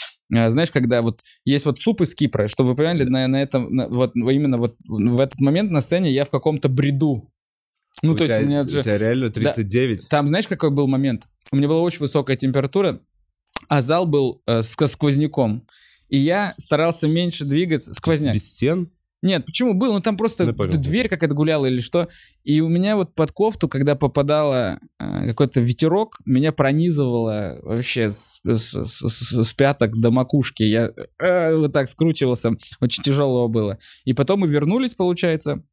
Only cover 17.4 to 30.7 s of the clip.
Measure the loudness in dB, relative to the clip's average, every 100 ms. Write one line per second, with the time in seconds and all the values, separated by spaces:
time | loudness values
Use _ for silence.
17.4 | -2 0 0 -2 -4 -6 0 0 2 0
18.4 | -2 0 0 0 -4 _ _ _ -2 0
19.4 | -2 -2 0 2 0 0 -2 -2 -2 0
20.4 | -2 0 -2 0 0 -2 -2 -2 -2 0
21.4 | 0 0 0 -2 -2 -2 -4 -8 -20 _
22.4 | 0 0 2 2 0 0 -2 -2 -2 0
23.4 | -2 0 -4 0 0 0 0 0 0 0
24.4 | 0 0 -2 -6 -12 _ -8 -4 -4 0
25.4 | 0 2 0 2 0 0 -2 -8 0 2
26.4 | 2 0 0 2 0 0 0 0 -2 -2
27.4 | -6 -8 -6 -4 -2 -2 -2 -2 -6 -6
28.4 | -2 0 -2 -6 -8 -6 -6 -4 -4 0
29.4 | 0 2 0 2 0 2 2 2 2 0
30.4 | -2 -2 0